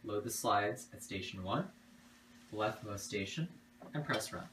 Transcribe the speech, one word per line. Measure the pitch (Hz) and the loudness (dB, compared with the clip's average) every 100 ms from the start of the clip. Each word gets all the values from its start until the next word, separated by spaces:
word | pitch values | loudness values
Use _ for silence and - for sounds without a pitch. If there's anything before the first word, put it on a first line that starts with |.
Load | 113 104 | 0 0
the | 117 | 0
slides | - 110 101 104 - - | 0 6 6 6 0 -8
at | - | -12
station | - 95 92 95 | -6 -4 -4 -4
one, | 92 143 190 - - - - - - - - | 0 0 0 -8 -20 -20 -20 -20 -20 -20 -8
the | 107 | 2
leftmost | 107 107 107 98 | 2 2 -6 -6
station, | - 101 98 - 165 - - - - | -2 -2 0 0 -2 -4 -20 -18 -4
and | 151 | -2
press | 151 135 - | 2 0 0
run. | 92 - | -6 -8